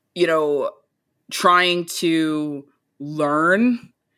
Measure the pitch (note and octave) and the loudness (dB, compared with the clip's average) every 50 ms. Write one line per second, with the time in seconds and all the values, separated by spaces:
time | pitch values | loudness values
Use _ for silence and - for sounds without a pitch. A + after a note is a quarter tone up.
0 | _ _ - F3 F3 E3 D#3+ D#3 D#3 D3 D3 C#3 A#2+ - - _ _ _ _ _ | _ _ -4 -2 0 0 2 0 0 0 -2 -2 -2 -4 -8 _ _ _ _ _
1 | _ _ _ _ _ - - - - F3+ F3+ F3+ F3+ F3+ F3 F3 E3+ E3+ - - | _ _ _ _ _ -12 -4 0 2 4 4 4 4 2 0 -2 -4 -6 -6 -4
2 | F3+ E3 E3 D#3+ D#3+ D#3 D3+ D3+ D3+ D3+ D3 C#3 C#3+ _ _ _ _ _ _ - | -2 0 0 0 0 0 -2 -4 -4 -6 -8 -10 -12 _ _ _ _ _ _ -14
3 | C#3 D3 D3+ D3+ D3+ C#3+ D3 D3+ D#3+ F3 F#3 G#3 A#3+ B3 A#3+ A#3 - - _ _ | -12 -10 -6 -4 -2 0 0 2 2 2 2 4 2 2 0 -2 -6 -14 _ _
4 | _ _ _ | _ _ _